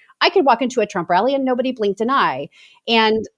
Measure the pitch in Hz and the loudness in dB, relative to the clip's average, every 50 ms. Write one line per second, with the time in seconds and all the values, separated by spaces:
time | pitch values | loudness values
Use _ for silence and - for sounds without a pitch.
0 | _ _ - - - 359 - 403 320 269 240 233 277 247 - - 214 208 - 185 | _ _ -6 -2 0 0 2 2 4 4 2 2 0 -2 -2 -2 -2 -2 -2 -4
1 | 170 - 175 180 208 254 285 277 269 262 254 240 254 262 254 254 214 202 196 - | -2 0 0 0 2 2 0 0 0 -2 -2 -2 -2 -4 -4 -2 -2 -4 -2 -2
2 | 220 233 269 269 202 165 139 131 143 165 _ - - - _ _ _ - 233 226 | -2 -2 0 0 0 0 -2 -4 -8 -12 _ -20 -20 -20 _ _ _ 0 2 2
3 | 220 220 220 220 208 - _ | 4 2 2 0 -2 -6 _